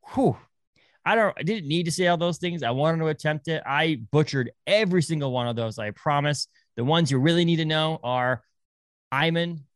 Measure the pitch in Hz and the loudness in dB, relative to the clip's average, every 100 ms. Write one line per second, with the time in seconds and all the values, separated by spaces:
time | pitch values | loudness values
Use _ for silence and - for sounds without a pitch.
0 | - - 233 - _ _ _ _ _ _ | -6 0 2 0 _ _ _ _ _ _
1 | - 220 208 - 160 220 143 165 170 170 | 0 2 2 0 -4 -4 -2 -2 -2 0
2 | 175 170 175 165 175 170 120 127 156 165 | 2 2 0 -2 -6 -4 -2 0 0 0
3 | 160 151 156 151 - 160 - 139 160 147 | -2 -2 -2 -4 -4 -6 -2 0 0 -2
4 | 110 147 147 139 120 _ - 202 214 180 | 0 0 2 0 -4 _ 0 2 4 2
5 | 151 160 139 127 120 117 113 110 104 104 | 0 -2 -2 -2 -2 -2 -4 -6 -8 -4
6 | - 143 143 143 - _ _ - 123 165 | 0 0 0 -2 -6 _ _ -4 2 2
7 | 156 131 147 170 170 165 156 156 156 160 | 4 2 4 4 2 2 0 0 0 -4
8 | 120 127 123 123 _ _ _ _ _ _ | -4 0 0 -2 _ _ _ _ _ _
9 | _ 135 160 165 170 165 139 | _ 0 0 0 -2 -6 -14